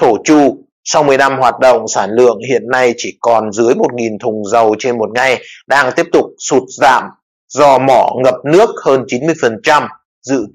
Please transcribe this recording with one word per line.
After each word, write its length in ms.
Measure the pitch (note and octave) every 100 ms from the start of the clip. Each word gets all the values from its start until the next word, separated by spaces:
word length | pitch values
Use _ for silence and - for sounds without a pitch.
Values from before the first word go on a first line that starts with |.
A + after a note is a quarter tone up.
Thổ 160 | C#3 G2+
Chu. 340 | - D3+ C#3 - _ _
Sau 200 | - E3
mười 140 | D3 C3+
năm 200 | C#3 C3
hoạt 200 | B2 A#2
động, 280 | C3 A2+ A2+
sản 220 | B2 G2
lượng 260 | A2 B2 G#2 A2+
hiện 140 | A#2 A2
nay 220 | B2+ B2 A#2
chỉ 200 | G#2 -
còn 300 | A#2 A2+ A2
dưới 240 | G2+ A#2 F3+
một 180 | D#3
nghìn 260 | B2 A2+ G#2+
thùng 260 | B2 G#2+ G2+
dầu 240 | A#2 A2+ G#2+
trên 180 | C3 A#2+
một 120 | G#2
ngày, 280 | A#2 C3 A#2+ - - -
đang 240 | C#3 B2+ -
tiếp 100 | -
tục 140 | D#3 - -
sụt 240 | - C3+ B2 A2+
giảm 260 | C#3 B2 F#2+ - _ _ _
do 300 | B2 C#3+ C3
mỏ 320 | C3+ A#2+ - A#2
ngập 120 | C3 B2+ C#3
nước 240 | E3+ A3+ - D#3
hơn 180 | C3+ A#2+
chín 180 | B2 D#3
mươi 100 | D#3
phần 160 | B2 G#2+
trăm, 240 | D3+ D3 A#2+ - _ _
dự 240 | B2+ C3+ G#2